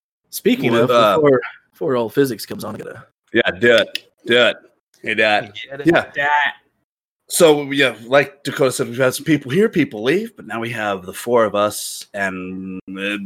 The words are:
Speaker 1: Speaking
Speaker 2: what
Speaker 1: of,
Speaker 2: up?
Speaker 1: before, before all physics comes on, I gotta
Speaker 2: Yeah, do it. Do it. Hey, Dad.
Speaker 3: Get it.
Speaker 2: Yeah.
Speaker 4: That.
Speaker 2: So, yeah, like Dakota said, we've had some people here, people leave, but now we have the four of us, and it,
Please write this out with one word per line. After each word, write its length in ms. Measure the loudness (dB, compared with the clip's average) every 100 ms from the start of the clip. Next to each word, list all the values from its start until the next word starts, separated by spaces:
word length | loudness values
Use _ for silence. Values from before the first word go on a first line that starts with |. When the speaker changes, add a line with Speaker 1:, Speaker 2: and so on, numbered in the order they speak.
| _ _ _
Speaker 1:
Speaking 420 | -4 0 0 0
Speaker 2:
what 100 | 2
Speaker 1:
of, 80 | 4
Speaker 2:
up? 300 | 4 4 4
Speaker 1:
before, 200 | 4 2 0 -14 _
before 260 | _ -4 -2
all 120 | -2
physics 360 | 0 0 -2
comes 200 | -10 -12
on, 100 | -10
I 40 | -12
gotta 280 | -14 -18 -20 _ _
Speaker 2:
Yeah, 180 | -2 -2 0
do 160 | 4 4
it. 320 | 2 -6 -16 _ 0
Do 100 | 2 2
it. 100 | 0 _ _ _ _
Hey, 120 | -6
Dad. 380 | 0 2 0 -2 -14 -16
Speaker 3:
Get 100 | -2
it. 40 | 2
Speaker 2:
Yeah. 240 | 2 0 -4
Speaker 4:
That. 380 | -2 0 0 -4 _ _ _ _ _ _ _
Speaker 2:
So, 420 | 4 6 6 0
yeah, 260 | 0 0 -2
like 380 | 2 2 2 -4
Dakota 260 | -10 0 0
said, 160 | 0 -6
we've 100 | 0
had 160 | -2
some 100 | 0
people 260 | 0 0 0
here, 180 | 0 0
people 340 | 0 -2 -2
leave, 340 | -2 -2 -4 -14
but 100 | -10
now 140 | -8
we 100 | -8
have 340 | -4 -4 -4 -8
the 60 |
four 320 | -10 0 2
of 100 | 2
us, 520 | 2 0 -2 -10 -14 -12
and 640 | -6 -6 -6 -10 -10 -10 -12 -12
it, 320 | -8 -6 -6